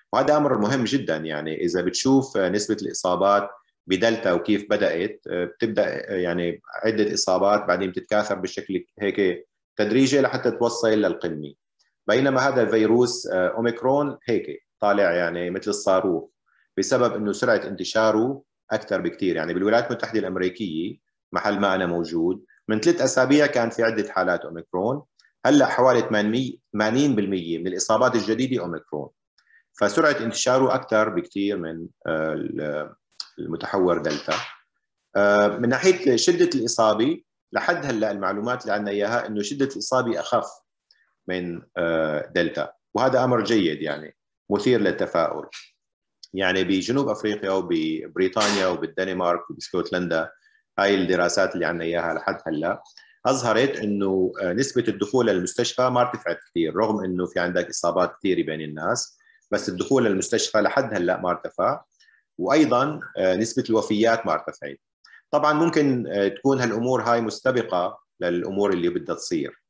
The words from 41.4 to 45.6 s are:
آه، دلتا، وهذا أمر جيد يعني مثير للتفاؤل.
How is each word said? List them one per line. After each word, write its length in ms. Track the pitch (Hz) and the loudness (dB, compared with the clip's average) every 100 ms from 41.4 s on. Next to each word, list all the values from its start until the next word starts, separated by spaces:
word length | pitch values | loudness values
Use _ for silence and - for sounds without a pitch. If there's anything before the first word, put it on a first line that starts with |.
| 90 85 - 90 | -6 -8 -8 -4
آه، 540 | 85 82 78 76 - - | 0 0 0 -2 -2 -2
دلتا، 360 | 85 - - - _ | -2 -2 -8 -10 _
وهذا 300 | 107 131 127 | 0 2 2
أمر 200 | 127 120 | 2 0
جيد 380 | 101 110 85 76 | 2 2 2 0
يعني 360 | 78 73 78 - _ _ - | -4 -6 -10 -20 _ _ -4
مثير 300 | 101 131 117 | 0 2 2
للتفاؤل. 640 | 95 - 92 87 78 76 71 - | 2 0 -2 0 0 -4 -12 -16